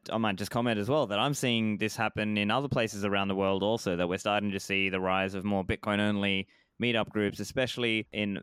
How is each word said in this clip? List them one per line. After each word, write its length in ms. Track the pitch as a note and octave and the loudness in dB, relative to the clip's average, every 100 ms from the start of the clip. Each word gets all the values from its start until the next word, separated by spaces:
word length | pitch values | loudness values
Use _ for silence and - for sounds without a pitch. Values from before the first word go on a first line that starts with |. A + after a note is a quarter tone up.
| - | -4
I 80 | A2 | 0
might 160 | A2 F#2 | 0 0
just 160 | G2+ | -2
comment 260 | A#2 A#2+ G#2+ | 0 0 0
as 120 | G2+ | 2
well 180 | D3+ A2+ | 0 2
that 100 | G#2 | 0
I'm 160 | C3+ | 0
seeing 460 | C#3 C3 A2+ A2 G2+ | 0 0 2 2 0
this 160 | G#2+ - | -2 -2
happen 420 | G#2+ G#2+ G#2+ G#2 | -2 -2 0 0
in 140 | G#2 | 2
other 180 | A#2+ C#3 | 2 0
places 340 | C3 A2+ G2+ | 0 -2 -2
around 260 | G2+ G2 G2 | 0 0 0
the 60 | G2 | 2
world 280 | F#2+ F#2+ | 2 2
also, 320 | G2+ A#2 G2 F2 | 2 0 0 0
that 120 | F2 | 0
we're 120 | F#2+ | 0
starting 320 | G#2 G#2 G#2 | 0 0 0
to 80 | F#2+ | -4
see 300 | - G2 F#2+ | -2 0 0
the 100 | F#2 | 0
rise 340 | F#2 F#2+ F#2+ | 0 0 0
of 100 | F#2+ | -2
more 200 | G2+ G2 | 0 0
Bitcoin-only 840 | F#2 A2 G#2+ G2+ G#2 G#2 G2+ F#2+ F#2+ _ _ - | 0 -4 0 0 2 2 0 0 -4 _ _ -4
meetup 240 | A#2+ A2+ G#2 | 0 0 0
groups, 320 | G#2+ G2+ F#2+ | 0 0 -2
especially 680 | G2+ C3+ B2 - A#2+ A2 G#2 | -6 -2 -2 -2 0 0 -2
in 260 | - G#2 F#2+ | -4 -2 -4